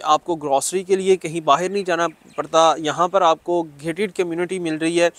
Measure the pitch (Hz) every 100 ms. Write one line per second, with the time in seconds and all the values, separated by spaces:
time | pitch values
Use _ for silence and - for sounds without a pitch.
0 | 156 151 - 160 143 135 - 185 185 190
1 | 190 185 165 165 156 143 185 202 185 170
2 | 170 - _ - 151 160 165 147 151 143
3 | 175 190 170 160 175 175 160 143 160 165
4 | 208 185 180 165 175 190 170 156 165 170
5 | 170